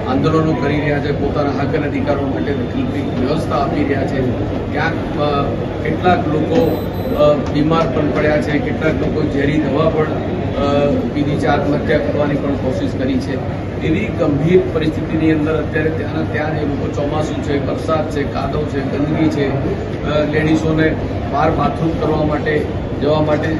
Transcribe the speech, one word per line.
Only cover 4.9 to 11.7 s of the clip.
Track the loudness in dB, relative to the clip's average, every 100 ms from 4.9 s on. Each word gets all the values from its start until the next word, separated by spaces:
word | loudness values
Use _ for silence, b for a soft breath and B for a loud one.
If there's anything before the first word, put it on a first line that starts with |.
| -2 -4 -2
અ, | 0 0 0 -2 -4 -2
કેટલાક | -2 0 2 2 2
લોકો, | 0 2 2 2 0 -4 -4 -4 2
અ, | 4 4 0
બીમાર | 0 2 2 2
પણ | 0 0
પડ્યા | 2 2 2
છે, | 0 -2
કેટલાક | -2 -2 0
લોકો | 0 0 0 0
ઝેરી | 0 0 2
દવા | 0 2 2
પણ, | 2
અ, | 0 -2 -4 -4 -2 -2 0 2 2 2 0
પીધી | 0 0 0
છે, | 0
આત્મહત્યા | 0 2